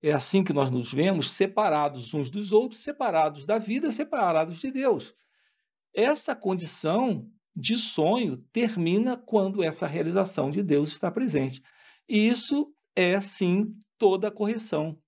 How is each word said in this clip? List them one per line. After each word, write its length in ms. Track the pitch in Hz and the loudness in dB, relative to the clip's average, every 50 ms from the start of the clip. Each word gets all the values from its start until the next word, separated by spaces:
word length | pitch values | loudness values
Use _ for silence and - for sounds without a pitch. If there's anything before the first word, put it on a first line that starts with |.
É 100 | - 156 | 2 2
assim 320 | 151 139 127 - - 196 190 | 2 2 0 2 2 2 2
que 100 | 190 147 | 4 2
nós 160 | 143 139 131 | 2 2 2
nos 200 | 123 123 120 120 | 2 -2 -4 -4
vemos, 400 | - 131 156 190 196 165 135 - | -2 0 2 2 2 0 -2 -4
separados 800 | - - 196 190 196 - 214 196 156 151 147 147 139 131 120 110 - | 0 -2 -2 0 2 2 2 2 2 2 2 0 -2 -6 -12 -8 -4
uns 160 | 151 139 123 | -4 -4 -4
dos 220 | 139 202 208 196 | -6 -8 -6 2
outros, 300 | 202 214 247 254 226 - | 4 4 4 2 -6 -10
separados 640 | - - 294 - 269 233 175 160 156 156 147 147 139 | -10 -12 -6 -4 -2 0 2 2 2 2 0 -6 -4
da 120 | 151 208 226 | -2 -2 -2
vida, 340 | 220 196 220 277 330 311 | 0 -2 -4 -2 -2 -2
separados 680 | 220 226 294 - - 269 208 180 165 156 160 165 170 165 | -2 -4 -6 -4 -2 0 0 2 2 2 0 0 -4 -10
de 120 | - 269 | -10 -8
Deus. 420 | 262 262 269 269 214 143 - - _ _ _ _ _ _ _ _ _ _ _ _ _ _ _ _ _ | -6 -2 2 2 2 0 -2 -12 _ _ _ _ _ _ _ _ _ _ _ _ _ _ _ _ _
Essa 420 | 208 214 262 302 302 - - 254 | 0 2 2 2 0 -2 -6 -8
condição 960 | 226 - 196 190 180 170 151 - - - 156 165 214 262 254 202 - - - _ _ _ _ _ | -4 -2 -2 -2 -2 -4 -8 -12 -6 -2 0 0 2 2 0 -2 -4 -6 -12 _ _ _ _ _
de 220 | 170 131 - 220 240 | -6 -2 -2 -2 -2
sonho 600 | - - - - 156 160 208 247 240 175 131 127 - _ | -2 -4 -2 0 2 2 2 2 0 -2 -4 -6 -10 _
termina 680 | _ 226 240 220 220 190 170 165 175 208 233 254 247 247 | _ 0 0 0 0 0 0 2 2 2 2 0 -2 -4
quando 460 | - - - 214 196 190 196 202 180 | -6 0 0 2 2 2 0 0 0
essa 240 | 160 156 - 180 160 | -2 0 -2 -6 -4
realização 640 | 143 160 - 160 175 190 190 190 - - 143 139 | -2 -2 -2 0 0 0 0 0 0 -2 -2 0
de 100 | 147 185 | 0 -2
Deus 300 | 202 175 147 143 147 156 | 0 2 2 2 2 0
está 200 | - - - 175 | -4 -4 -4 -4
presente. 520 | 170 226 262 247 151 143 135 135 131 - _ _ _ _ - - - _ _ _ | -2 -2 -2 0 0 0 0 -2 -4 -10 _ _ _ _ -20 -20 -20 _ _ _
E 200 | - 208 214 226 | 2 4 4 4
isso 440 | 240 240 - - 294 285 294 - _ _ _ _ _ | 2 2 -2 -2 -2 -2 -2 -4 _ _ _ _ _
é, 240 | - 185 175 180 202 | 2 2 4 4 0
sim, 540 | 196 196 - - 196 175 180 196 214 220 - - _ _ _ _ | -2 -6 -6 -2 0 2 2 2 0 -2 -4 -12 _ _ _ _
toda 300 | 226 202 190 190 190 208 | 4 4 4 4 -2 -4
a 40 | |
correção. 680 | 208 - 214 202 226 226 220 - - 151 151 160 156 156 _ | -4 -2 -2 -2 -2 -4 -6 -6 -4 -4 -4 -4 -6 -12 _